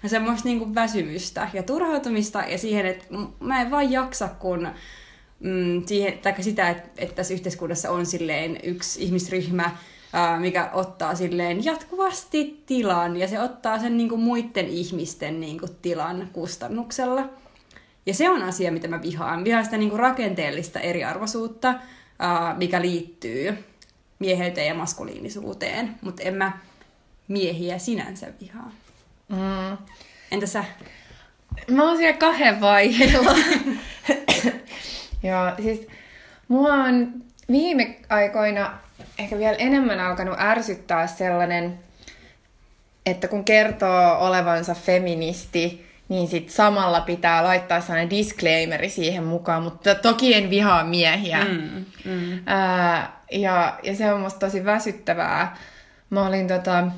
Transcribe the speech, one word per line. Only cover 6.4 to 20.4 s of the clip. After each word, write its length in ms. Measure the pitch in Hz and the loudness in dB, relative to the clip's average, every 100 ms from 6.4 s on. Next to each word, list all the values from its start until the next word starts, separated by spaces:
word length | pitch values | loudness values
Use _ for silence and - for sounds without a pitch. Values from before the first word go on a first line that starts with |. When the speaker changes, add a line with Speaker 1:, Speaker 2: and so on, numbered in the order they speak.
Speaker 1:
sitä, 260 | 190 214 175 | -4 0 0
että, 200 | 170 - - | -2 -8 -10
että 180 | 180 - | -10 -6
tässä 180 | 185 | -6
yhteiskunnassa 580 | 185 180 - 170 170 - | -4 -6 -6 -6 -4 -2
on 140 | 175 170 | -2 -2
silleen 520 | 175 165 151 165 165 | -4 -4 -4 -4 -6
yksi 400 | - 175 - - | -8 -6 -6 -4
ihmisryhmä, 680 | 190 180 180 185 170 175 170 170 - - - | -2 -2 -2 -4 -2 -2 -2 -6 -18 -20 -6
ää, 260 | 170 170 165 | 0 2 2
mikä 300 | 180 180 - | 0 0 0
ottaa 420 | - 185 - 160 175 | -2 -4 -4 -4 -2
silleen 500 | 180 175 175 175 269 | -2 -2 -2 -2 -2
jatkuvasti 1000 | 320 - 359 381 370 - 302 294 - - | -4 -8 -2 -2 -2 -4 -2 -2 -8 -4
tilan 520 | 254 208 175 170 175 | -2 2 2 0 -2
ja 100 | 185 | -4
se 120 | 208 | -2
ottaa 400 | 247 247 226 220 | -4 -4 -4 -2
sen 180 | 233 233 | 0 0
niinku 200 | 226 226 | 0 0
muitten 500 | 233 240 233 196 180 | 0 0 -2 -4 -4
ihmisten 720 | 170 180 175 165 - 147 160 | -4 -6 -6 -8 -8 -8 -6
niinku 280 | 160 160 175 - | -8 -10 -12 -8
tilan 480 | 175 160 160 180 185 | -6 -4 -4 -6 -10
kustannuksella. 960 | - 165 - 120 220 - - 247 254 262 - - _ _ - _ _ - | -8 -8 -8 -8 -8 -6 -4 -2 -2 -4 -10 -20 _ _ -20 _ _ -6
Ja 80 | |
se 160 | 190 339 | 2 2
on 120 | 349 | 2
asia, 280 | 185 180 175 | 0 -2 -2
mitä 160 | 165 170 | -2 -4
mä 140 | 165 | -6
vihaan. 420 | 160 156 151 165 | -6 -6 -4 -2
Vihaan 220 | 196 233 220 | 2 2 0
sitä 120 | 220 | 0
niinku 200 | 214 214 | 0 2
rakenteellista 840 | 247 254 214 180 | 2 2 -4 -2